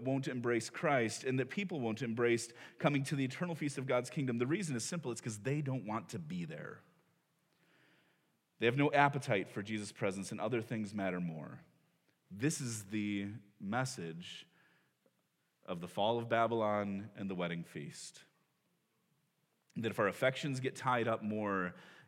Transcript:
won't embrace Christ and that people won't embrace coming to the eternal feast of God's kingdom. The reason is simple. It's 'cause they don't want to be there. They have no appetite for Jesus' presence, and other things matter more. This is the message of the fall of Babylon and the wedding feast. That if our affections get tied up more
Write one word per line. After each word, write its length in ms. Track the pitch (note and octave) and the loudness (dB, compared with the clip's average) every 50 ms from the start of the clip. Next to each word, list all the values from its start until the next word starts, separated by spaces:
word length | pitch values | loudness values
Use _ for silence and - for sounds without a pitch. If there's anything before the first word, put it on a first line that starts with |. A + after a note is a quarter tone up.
| A#2+ | 0
won't 240 | C3 C3+ C#3 C3+ | 0 0 2 0
embrace 420 | D#3+ B2+ B2 A#2+ A#2+ A#2+ A#2 A2+ - | 0 -2 0 2 4 4 4 2 0
Christ 540 | - - - D#3+ C#3+ C3 A#2 G#2+ - - - | -4 0 2 4 6 6 4 2 0 -2 -2
and 160 | C3 B2+ C3 | 0 2 2
that 100 | B2+ C3 | 0 0
people 300 | - G3+ G3+ F3+ F#3 D3 | 0 -2 -2 -2 -2 -2
won't 240 | A#2+ A2+ A2 G#2 B2+ | 0 0 0 0 -2
embrace 460 | A#2 A2 A#2+ A#2+ A#2+ A#2+ A2+ - - - - - - - - | -2 0 4 4 6 6 4 2 -2 -10 -14 -20 -18 -4 0
coming 240 | - D3 C#3+ C#3 C#3 | 2 4 4 4 2
to 100 | - D#3 | 0 0
the 100 | C#3 C3+ | 0 0
eternal 300 | B2+ - - F3+ F3+ E3 | 0 -2 -2 -4 -4 -2
feast 240 | C#3+ D#3+ C#3+ C3+ C#3 | -2 -4 -4 -2 -2
of 80 | C3 | 0
God's 240 | C3 B2 B2 B2 B2+ | 2 2 2 2 0
kingdom. 280 | - D#3+ C#3 B2+ A#2 A#2 | -2 -2 0 2 2 2
The 80 | B2 C3 | 2 2
reason 260 | D#3+ G#3+ G3 D#3 C3 | 2 2 0 0 -2
is 80 | A2+ - | -2 -2
simple. 300 | - F3+ F3 - B2 A#2+ | -2 -4 -4 -2 -4 -4
It's 80 | - | -4
'cause 180 | - B2 A2 G#2 | -4 -6 -6 -4
they 220 | G2+ B2+ C#3+ D3+ | -2 0 0 0
don't 260 | D3+ C3+ C3 C3 F#2 | 0 0 0 -2 -2
want 220 | G#2+ G#2+ A2+ - - | -2 -4 -4 -6 -6
to 100 | - G#2 | -8 -8
be 280 | E2 D2+ F2+ F2+ E2+ | -6 -6 -4 -4 -4
there. 340 | D2+ D#2 D2+ D#2+ - - - - - _ _ _ _ _ _ _ _ _ _ _ _ _ _ _ _ _ _ _ _ _ _ _ _ _ _ _ _ _ _ _ _ _ - | -4 -6 -8 -10 -10 -12 -14 -16 -20 _ _ _ _ _ _ _ _ _ _ _ _ _ _ _ _ _ _ _ _ _ _ _ _ _ _ _ _ _ _ _ _ _ 2
They 80 | A2+ | 4
have 100 | A#2 A#2+ | 4 6
no 140 | C#3 C#3+ D3 | 6 6 6
appetite 580 | C#3+ C#3 C#3+ C#3+ C#3 C#3 - - A2+ G2 F2+ - | 6 6 6 6 4 2 0 2 2 2 2 0
for 140 | - A2 G2+ | -4 -6 -4
Jesus' 300 | G#2+ A2 G#2+ G#2 F#2+ - | -2 -4 -4 -4 -6 -4
presence, 400 | - A2+ G2 F#2 G2 G2 - A2+ | -2 0 0 0 0 -4 -6 -4
and 80 | G#2 | -4
other 200 | F#2+ A2+ B2+ A#2 | -2 0 0 0
things 340 | A2 - A#2+ A2 G#2+ G2 G#2 | -2 -2 -4 -4 -4 -4 -4
matter 260 | G#2 G2 F#2+ F2+ F2+ | -2 0 0 0 0
more. 400 | F2 E2+ D#2+ D#2+ D2+ - B2+ - - - _ _ _ _ _ _ _ _ _ _ _ - | -2 -2 -4 -6 -8 -12 -14 -16 -18 -20 _ _ _ _ _ _ _ _ _ _ _ -16
This 320 | F2+ G2+ B2 D3+ D#3+ - | -6 -2 -2 0 0 -2
is 260 | C#3 A#2+ A#2 G#2+ G2+ | -4 -4 -6 -6 -6
the 420 | F#2+ G#2 A2 G#2 G#2 G#2 G2+ G2+ G2+ G#2+ A#2+ - - _ - | -4 -4 -2 -2 0 0 -2 -2 -4 -6 -10 -14 -18 _ -10
message 880 | - G2 G#2+ B2+ C3 C3 - - E2+ E2 E2 E2+ F2+ - - - - - _ _ _ _ _ _ _ _ _ _ _ _ _ _ _ _ _ _ _ _ _ _ - | -6 -4 -2 -2 -2 -2 -4 -6 -8 -8 -8 -10 -12 -12 -14 -16 -16 -20 _ _ _ _ _ _ _ _ _ _ _ _ _ _ _ _ _ _ _ _ _ _ -10
of 160 | - F#2 E2+ | -8 -6 -6
the 60 | F2 | -6
fall 320 | F2 - G#2+ G2+ A2 A#2+ A#2 | -6 -2 0 2 2 2 0
of 100 | A#2 A#2 | 0 2
Babylon 800 | A#2 A2+ A#2 A2 A#2 A2+ G#2+ G#2+ G#2 G#2 G2+ G2+ G2+ G2 G#2 A2+ - | 2 4 4 4 4 2 2 2 2 2 0 0 -2 -4 -6 -8 -8
and 160 | - G2+ F#2+ | -6 -6 -4
the 60 | F#2+ | -2
wedding 260 | F2+ F2 E2+ E2+ E2+ E2 | 0 0 0 -2 -4 -6
feast. 640 | - - D2+ D2 D#2 - - - - - - - _ _ _ _ _ _ _ _ _ _ _ _ _ _ _ _ _ _ _ _ _ _ _ _ _ _ _ _ _ - - | -8 -10 -10 -10 -10 -10 -12 -14 -16 -16 -18 -20 _ _ _ _ _ _ _ _ _ _ _ _ _ _ _ _ _ _ _ _ _ _ _ _ _ _ _ _ _ -6 -4
That 120 | A2+ A2+ | -2 0
if 80 | G2 - | 2 2
our 100 | G#2+ G2 | 2 2
affections 500 | F2+ - C3 C3 C3 - - D3 C3+ B2+ | 4 4 2 2 2 2 -2 -2 -2 -2
get 140 | B2+ C3 - | -2 -4 -4
tied 320 | - - B2+ B2 A#2+ A2+ | -2 0 2 2 4 4
up 160 | - - - A2 | 2 0 0 0
more 520 | G#2 G#2+ G#2+ G#2 G2+ G2 F#2+ F2+ F2 F2 - - - - - - | -2 -2 0 0 0 2 2 0 -2 -4 -8 -14 -20 -20 -20 -14